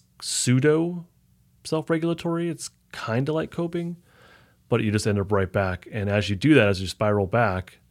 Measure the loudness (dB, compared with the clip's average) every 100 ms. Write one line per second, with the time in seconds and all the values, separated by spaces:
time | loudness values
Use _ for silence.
0 | -12 _ -8 -4 2 4 4 4 0 -4
1 | -12 _ _ _ _ _ -6 -4 0 0
2 | 0 -2 -2 -4 -4 -6 -10 -16 _ -12
3 | -4 -2 0 -2 -4 -6 -6 -6 -8 -10
4 | _ _ -20 -20 _ _ _ 0 2 0
5 | 0 0 2 0 2 0 -2 -4 -8 -6
6 | 0 0 0 0 4 6 6 2 -4 -2
7 | 0 2 0 2 2 0 -6 -16 _